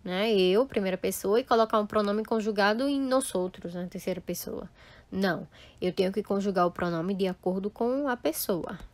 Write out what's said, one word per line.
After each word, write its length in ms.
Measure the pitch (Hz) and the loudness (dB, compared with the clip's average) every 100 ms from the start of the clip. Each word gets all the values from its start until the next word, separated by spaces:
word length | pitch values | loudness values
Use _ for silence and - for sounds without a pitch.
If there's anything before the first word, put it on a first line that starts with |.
né, 300 | 185 185 220 | -6 -2 2
eu, 320 | 202 185 196 269 | 4 6 4 2
primeira 320 | 220 190 185 | 0 0 -2
pessoa, 420 | 190 - 190 220 | -2 -2 2 2
e 40 | |
colocar 360 | 269 233 220 220 | 4 4 4 2
um 60 | 208 | 2
pronome 380 | 214 202 208 214 | 0 2 0 0
conjugado 640 | 226 214 202 202 220 277 | -2 0 2 2 2 0
em 120 | 277 | 0
nós 360 | 269 254 262 185 | 2 2 0 -2
outros, 380 | 180 - 175 | -2 -6 -10
na 120 | 175 180 | -8 -8
terceira 320 | 180 185 180 | -6 -4 -6
pessoa. 500 | - 180 - - - - - - - | -6 -8 -6 -10 -12 -18 -20 -20 -8
Não, 360 | 190 190 160 156 - - - | 0 0 0 -6 -18 -20 -4
eu 120 | 180 | -4
tenho 180 | - 185 | 0 0
que 120 | 208 | 0
conjugar 420 | - 202 202 185 175 | -2 -2 0 2 2
o 60 | |
pronome 420 | - 180 170 175 | 2 -2 -2 -2
de 140 | 196 190 | 0 -2
acordo 420 | 185 180 190 202 | -2 -2 -2 -4
com 380 | - 240 269 285 | -2 -2 0 -2
a 100 | 247 | -2
pessoa. 640 | 294 320 - 175 - 180 - | -2 -2 -2 -2 -2 -10 -14